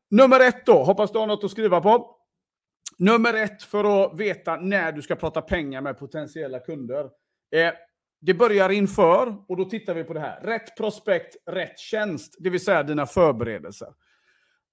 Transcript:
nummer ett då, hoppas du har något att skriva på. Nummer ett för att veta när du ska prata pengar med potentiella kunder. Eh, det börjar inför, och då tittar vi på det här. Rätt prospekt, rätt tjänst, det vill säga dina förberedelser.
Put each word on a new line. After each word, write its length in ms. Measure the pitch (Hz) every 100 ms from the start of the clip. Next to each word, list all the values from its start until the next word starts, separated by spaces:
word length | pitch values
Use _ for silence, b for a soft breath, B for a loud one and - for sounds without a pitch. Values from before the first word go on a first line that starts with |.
| _
nummer 280 | 208 262 262
ett 260 | 254 247 -
då, 180 | 180
hoppas 280 | 135 196 208
du 80 | 226
har 80 | 214
något 160 | 208
att 80 | 202
skriva 300 | 196 214 175
på. 360 | 190 233 - _ _ _ _ _ _ _ - -
Nummer 360 | 185 233 233
ett 300 | 220 208 -
för 420 | - 208 208 196 196
att 140 | 160
veta 360 | 208 170 - 160
när 360 | 180 196 165
du 100 | 147
ska 140 | - 175
prata 260 | 160 160
pengar 400 | - 180 143 131
med 180 | 139 127
potentiella 600 | 139 160 147 165 143 127
kunder. 440 | 147 156 120 135 135 _ _ _ _ 156
Eh, 180 | 165 - _ _ _ _
det 120 | 156
börjar 360 | 175 233 202 190
inför, 640 | 202 196 - 170 190 240 202 -
och 100 | 185
då 80 | 190
tittar 280 | 226 -
vi 100 | 165
på 100 | 160
det 60 | 156
här. 220 | 139 -
Rätt 360 | 190 226 220 -
prospekt, 580 | 214 - - 175 - - -
rätt 340 | 180 160 -
tjänst, 560 | - 214 214 156 - -
det 100 | 180
vill 100 | 180
säga 240 | 190 175
dina 220 | 143 151 139
förberedelser. 840 | - 165 117 117 104 76 104 - - _ _ _ _ _ _ _